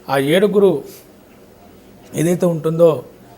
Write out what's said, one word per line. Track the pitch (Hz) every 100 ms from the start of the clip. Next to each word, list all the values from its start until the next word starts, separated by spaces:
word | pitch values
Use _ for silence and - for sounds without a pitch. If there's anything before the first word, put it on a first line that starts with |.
| -
ఆ | 139
ఏడుగురు | 139 175 208 196 190 143 - - - - - - - - - - - - - -
ఏదైతే | 160 180 180
ఉంటుందో | 165 156 165 170 143 - - -